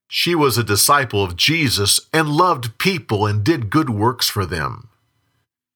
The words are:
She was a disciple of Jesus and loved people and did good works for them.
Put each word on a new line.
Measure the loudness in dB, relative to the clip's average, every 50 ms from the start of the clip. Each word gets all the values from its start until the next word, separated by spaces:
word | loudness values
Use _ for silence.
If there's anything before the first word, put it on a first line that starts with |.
| _ _
She | -6 -4 -2 0 2
was | 2 2 2 2
a | 0 0
disciple | 0 0 0 2 4 4 2 2 0 -2 -2 -2
of | -2 -2
Jesus | -2 0 0 0 0 0 0 0 0 0 0 0 -2 -2 _ 0
and | 0 0 2
loved | 2 2 4 2 2 0 -2 -10 -8 _
people | -2 -2 -2 -2 -4 -2 -2 0 0
and | 0 0 0 2
did | 2 0 0 -2 0
good | 0 0 0 0
works | -2 0 0 0 0 0 -4 -4
for | -2 -4 -4
them. | -4 -4 -6 -6 -6 -8 -10 -16 -20 _ _ _ _ _ _ _ _ _ _ _ _ _ _ _ _ _